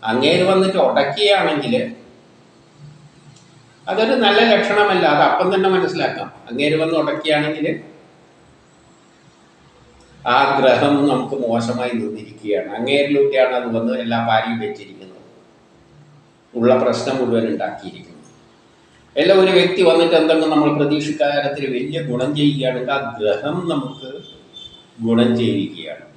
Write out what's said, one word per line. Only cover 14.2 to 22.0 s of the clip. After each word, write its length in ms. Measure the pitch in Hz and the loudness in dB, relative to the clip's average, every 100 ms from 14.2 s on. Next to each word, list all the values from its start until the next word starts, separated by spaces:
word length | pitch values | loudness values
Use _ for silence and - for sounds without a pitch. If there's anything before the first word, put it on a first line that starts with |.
| 117 | 0
പാരിയും 300 | 110 117 117 104 | 0 0 -6 -6
വെച്ചിരിക്കുന്നത്, 600 | - 98 - 95 92 - - _ _ _ _ _ - - - _ _ _ 123 | -10 -14 -20 -20 -20 -20 -20 _ _ _ _ _ -20 -20 -20 _ _ _ -2
ഉള്ള 120 | 117 123 | 2 4
പ്രശ്നം 340 | 120 113 - 131 | 2 -2 -4 -2
മുഴുവൻ 260 | 120 113 110 | 0 0 -2
ഉണ്ടാക്കിയിരിക്കുന്നത്. 600 | 98 95 - 92 87 - - - - _ _ _ _ _ _ _ 139 | -4 -6 -8 -16 -18 -20 -20 -20 -20 _ _ _ _ _ _ _ -2
അല്ല, 140 | 170 196 | 4 4
ഒരു 100 | 185 180 | 6 4
വ്യക്തി 240 | 170 - 175 | 2 2 4
വന്നിട്ട് 260 | 165 165 165 | 4 4 4
എന്തെങ്കിലും 340 | 156 160 156 | 4 2 2
നമ്മൾ 160 | 151 147 147 | 2 2 2
പ്രതീക്ഷിക്കാത്ത 580 | 147 151 147 147 143 143 | 0 -2 -4 -2 -2 0
തരത്തിൽ 260 | 139 - 139 123 | -2 -4 -6 -6
വലിയ 240 | 143 156 | -6 -6